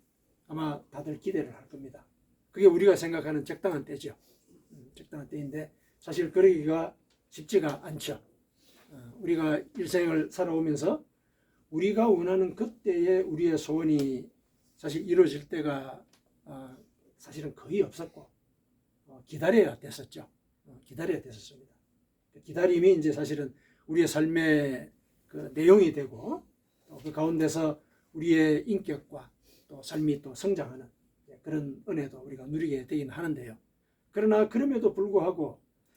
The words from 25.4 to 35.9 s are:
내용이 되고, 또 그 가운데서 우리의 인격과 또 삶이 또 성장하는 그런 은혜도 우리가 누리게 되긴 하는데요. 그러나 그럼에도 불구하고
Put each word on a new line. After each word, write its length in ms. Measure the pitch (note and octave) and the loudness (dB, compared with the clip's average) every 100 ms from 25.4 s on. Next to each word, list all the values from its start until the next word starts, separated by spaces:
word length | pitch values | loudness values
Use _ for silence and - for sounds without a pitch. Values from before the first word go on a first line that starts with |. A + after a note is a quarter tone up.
| C3 | -8
내용이 380 | D3+ E3 G#3 E3+ | 2 8 8 8
되고, 500 | D3 B2+ A2 G#3 D#4+ - _ _ _ _ | 2 -8 -10 -10 -10 -12 _ _ _ _
또 100 | D3+ | -16
그 100 | D3+ | -10
가운데서 720 | D3+ D#3+ D#3+ D#3 D#3+ D#3 D3 _ _ _ | -4 -2 0 0 0 -2 -4 _ _ _
우리의 500 | D#3+ E3+ D#3+ D#3 D3+ - | -4 2 4 4 2 0
인격과 640 | G3 - C#3+ - D3 - _ _ _ _ | -4 -4 -10 -12 -20 -20 _ _ _ _
또 140 | C#3 | -20
삶이 400 | - D#3 D3+ C#3+ | -10 -2 -2 -2
또 120 | C3+ | -6
성장하는 520 | B2+ G3 F3 B2 B2+ B2+ _ _ _ _ - | -6 -2 -2 -4 -12 -20 _ _ _ _ -20
그런 400 | D#3 D#3 C#3+ - G#3+ | -8 -6 -6 -10 -8
은혜도 320 | D#3+ C3+ B2+ | -6 -6 -10
우리가 260 | C3+ C3 C3 | -18 -16 -8
누리게 400 | D#3 D#3 C3+ B2 | -4 -2 -4 -4
되긴 240 | D3+ C3 | -4 -4
하는데요. 480 | C#3 E3 C#3 A#2+ A2+ _ _ _ _ _ | -6 -6 -6 -8 -16 _ _ _ _ _
그러나 380 | G#3 G#3+ G#3+ G#3+ | 0 4 6 4
그럼에도 460 | A#3 C#4 A#3+ G#3 | 2 0 2 0
불구하고 640 | - G#3 G3+ E3+ F3 C3+ - _ _ _ | 0 2 2 2 0 -4 -8 _ _ _